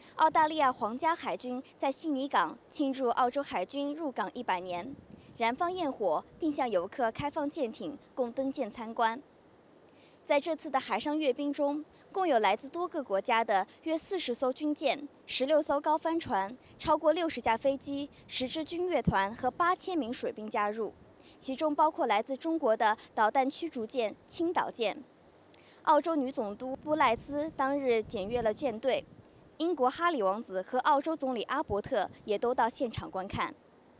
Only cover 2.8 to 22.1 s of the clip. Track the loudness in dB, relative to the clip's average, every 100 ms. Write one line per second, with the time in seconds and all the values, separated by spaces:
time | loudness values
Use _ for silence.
2.8 | -2 0 0 2 2 0 -4 -4 -4 -4
3.8 | -4 -4 -6 -4 -6 -4 -2 -2 -2 -6
4.8 | -8 -12 -18 -20 -14 -2 -2 0 -2 -2
5.8 | -4 0 0 0 -4 -4 -2 0 0 0
6.8 | -2 -2 -2 -2 -4 -2 -4 -2 -4 -4
7.8 | -10 -12 -10 -4 -4 -2 -4 -2 -6 -6
8.8 | -6 0 0 0 -12 -20 -20 -20 -20 -20
9.8 | -20 -20 -20 -8 2 2 2 -2 0 -2
10.8 | 0 -2 0 0 2 0 0 0 0 0
11.8 | -6 -18 -8 0 4 4 4 2 -2 -6
12.8 | -4 -4 -2 -2 2 2 4 2 0 -6
13.8 | -2 -2 -2 -4 -4 -2 -2 0 -2 0
14.8 | 0 -2 -6 -16 -6 -2 2 4 4 0
15.8 | 2 0 0 -2 0 -2 -2 -8 -20 -4
16.8 | 2 4 4 4 0 0 0 2 2 0
17.8 | -2 -6 -8 -12 -10 -6 -4 -4 -4 -2
18.8 | 0 0 2 2 0 -2 -4 0 2 0
19.8 | -2 -2 -2 -4 -4 -6 -4 -2 -2 -2
20.8 | -6 -8 -20 -20 -20 -12 -6 0 0 4
21.8 | 2 4 2